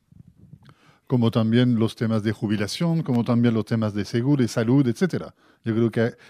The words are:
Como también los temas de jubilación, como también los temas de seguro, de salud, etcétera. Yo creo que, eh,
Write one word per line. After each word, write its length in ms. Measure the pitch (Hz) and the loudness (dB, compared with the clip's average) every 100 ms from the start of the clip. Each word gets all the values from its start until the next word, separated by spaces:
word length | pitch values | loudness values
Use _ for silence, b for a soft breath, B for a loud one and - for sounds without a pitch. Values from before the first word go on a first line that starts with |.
| _ - - _ - - b b b b - | _ -20 -20 _ -20 -20 b b b b -2
Como 260 | 127 113 | 0 2
también 460 | 120 110 117 123 113 | 2 2 2 4 2
los 180 | 110 - | 0 -2
temas 280 | 113 113 | -2 -2
de 80 | 107 | -2
jubilación, 720 | 104 107 104 101 - 170 165 | -2 -2 -2 -4 -2 -2 -2
como 200 | 147 120 | -2 -2
también 300 | 110 117 120 | 0 2 2
los 120 | 110 - | 0 -2
temas 280 | 113 107 | -2 -2
de 120 | 101 95 | -4 -4
seguro, 360 | 120 131 143 | -2 0 2
de 60 | 110 | 0
salud, 400 | 127 113 139 127 | 0 2 2 2
etcétera. 480 | - 180 110 - b b b 113 | 0 -2 -2 -10 b b b -4
Yo 100 | 110 | 0
creo 160 | 117 | 0
que, 100 | 117 | 2
eh, 120 | 110 - b | -2 -4 b